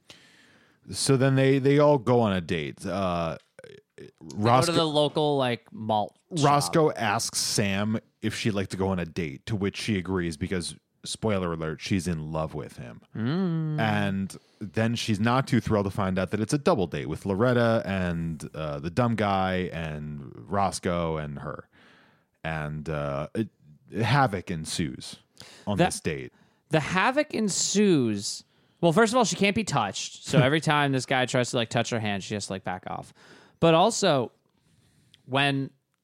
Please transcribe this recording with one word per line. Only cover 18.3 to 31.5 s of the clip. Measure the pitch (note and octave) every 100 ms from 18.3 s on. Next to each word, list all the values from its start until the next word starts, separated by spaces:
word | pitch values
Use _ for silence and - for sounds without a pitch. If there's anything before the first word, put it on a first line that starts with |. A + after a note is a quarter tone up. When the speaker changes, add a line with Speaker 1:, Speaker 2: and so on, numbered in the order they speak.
| D#2 -
Speaker 1:
uh, | - D#2 D2
the | E2
dumb | F2 A#2+
guy | A2 G#2 F#2+ F#2 F#2 F2+
and | E2 D#2+ D2+ D2+ D2 C2+ - B1+
Roscoe | G2 F#2+ - F#2+ F2 E2 D#2
and | D2+ C#2
her. | D2 - - _ - _ _ _ _ _
And, | D#2+ D#2+ D2+ D2+ D2
uh, | D2+ C#2+ C#2 D#2
it, | A2 G#2+ _ - - _ F2
havoc | A2+ C#3 C3 F#2+ -
ensues | E2 D#2 - D2+ B1+ - - _ - - - -
on | G2+
Speaker 2:
That | F3
Speaker 1:
this | -
date. | - C#2+ F2+ - _ _ _
Speaker 2:
The | D#3
havoc | C3+ F3+ A3 C4+ D4
ensues. | B3 G#3 - - G3 G#3 D#3 A#2 G2+ G#2+ - - _ _ _
Well, | E3+
first | E3 A3+
of | B3+
all, |
she | G#3+ -
can't | G3+ A3+
be |
touched. | F#3+ C#3 G2+ - - - -
So | C3+
Speaker 1:
<laughs> |
Speaker 2:
every | B2+ D#3
time | D#3 D3 C#3+
this | C3 -
guy | C3 B2+
tries | C3 A#2+